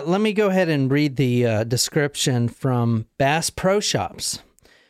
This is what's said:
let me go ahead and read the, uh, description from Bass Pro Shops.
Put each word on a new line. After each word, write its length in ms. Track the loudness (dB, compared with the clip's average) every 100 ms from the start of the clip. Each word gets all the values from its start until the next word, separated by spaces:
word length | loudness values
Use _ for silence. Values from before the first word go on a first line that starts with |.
let 160 | 0 0
me 120 | 0
go 160 | 2 2
ahead 200 | 2 2
and 240 | 2 2
read 240 | 2 0 0
the, 280 | 0 2 2
uh, 180 | 0
description 840 | 0 -2 -2 -2 -2 -2 0 0 -2
from 580 | -2 -2 0 0 0 -4 -2
Bass 320 | 0 0 -2
Pro 300 | -2 0 0
Shops. 580 | 0 -4 -6 -8 -8 -8 -14 _ _ _